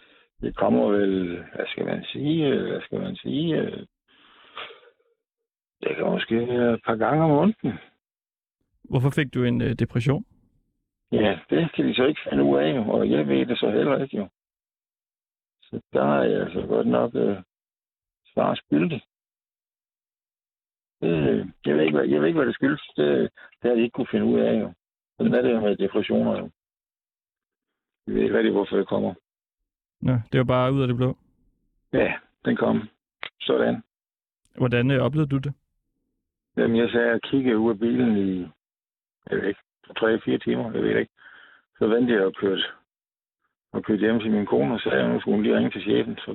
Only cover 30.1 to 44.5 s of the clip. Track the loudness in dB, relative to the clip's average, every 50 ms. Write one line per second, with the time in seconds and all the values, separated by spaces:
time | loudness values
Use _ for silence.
30.1 | 0 0 0 0 0 0 2 2 2 2 2 2 2 2 0 0 0 0 0 -2
31.1 | -2 -6 _ _ _ _ _ _ _ _ _ _ _ _ _ _ -2 0 0 0
32.1 | -2 -6 -12 _ _ _ -4 -2 -2 0 0 0 0 -2 -4 -6 _ _ _ _
33.1 | _ _ -20 -20 -16 -8 -4 -2 0 0 0 0 -2 -4 -8 _ _ _ _ _
34.1 | _ _ _ _ _ _ _ _ _ -2 0 0 2 2 2 2 2 2 0 0
35.1 | 0 0 0 0 -2 -2 -4 -6 -8 _ _ _ _ _ _ _ _ _ _ _
36.1 | _ _ _ _ _ _ _ _ _ 0 0 2 2 2 2 2 2 2 2 2
37.1 | 2 0 -2 -2 -2 0 2 2 2 2 2 2 0 0 0 0 2 2 2 2
38.1 | 2 2 0 0 -2 -4 -6 -10 -14 _ _ _ _ _ _ _ _ _ _ _
39.1 | _ _ -10 -6 -4 -4 -2 -4 -6 -8 _ _ _ _ _ -16 -6 -2 0 0
40.1 | 0 0 0 -2 -4 -2 -2 -2 -2 -2 -4 -4 -4 -2 0 0 0 0 -2 -4
41.1 | _ _ -20 -20 -20 -20 -20 -20 -20 _ _ _ _ -2 0 2 2 2 2 2
42.1 | 2 2 2 0 0 0 -2 0 0 -2 -4 -6 -8 -14 _ _ _ _ _ _
43.1 | _ _ _ _ _ _ _ _ _ _ _ _ -8 -4 -2 0 0 2 2 2
44.1 | 2 0 0 0 0 0 0 0